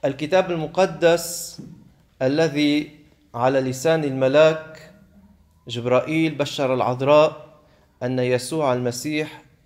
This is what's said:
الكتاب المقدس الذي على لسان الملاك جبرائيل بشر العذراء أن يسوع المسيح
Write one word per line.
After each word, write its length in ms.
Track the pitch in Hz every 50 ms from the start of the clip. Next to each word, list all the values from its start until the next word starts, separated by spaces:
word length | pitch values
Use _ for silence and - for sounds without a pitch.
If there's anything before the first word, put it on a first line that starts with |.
| -
الكتاب 460 | 143 135 131 151 147 185 185 185 175
المقدس 1040 | 175 165 156 151 - - 190 185 160 151 170 165 170 175 - - - - - - - - - - - - - - _ _ _ _ _ _
الذي 760 | 131 131 139 156 165 160 143 147 151 147 147 147 147 - - - - _ _ _ _ _ -
على 260 | 120 120 131 139 135
لسان 440 | 131 131 127 131 - 165 165 160 151
الملاك 880 | 143 131 131 131 131 135 147 156 160 160 156 - - - - - - - - - _ _ - _ - - _ _ _ _ _ _ -
جبرائيل 680 | 117 120 117 123 127 127 127 147 156 160 160 160 151
بشر 380 | 135 143 131 - - 143 131 131
العذراء 720 | 127 104 113 127 123 135 135 147 151 156 151 - - - - - - _ _ _ _ _ _ _ _ -
أن 160 | 123 131 127
يسوع 540 | 123 123 127 123 123 - 160 160 151 135 127
المسيح 680 | 123 123 120 117 120 - 151 151 151 156 151 - - - _ _ _ _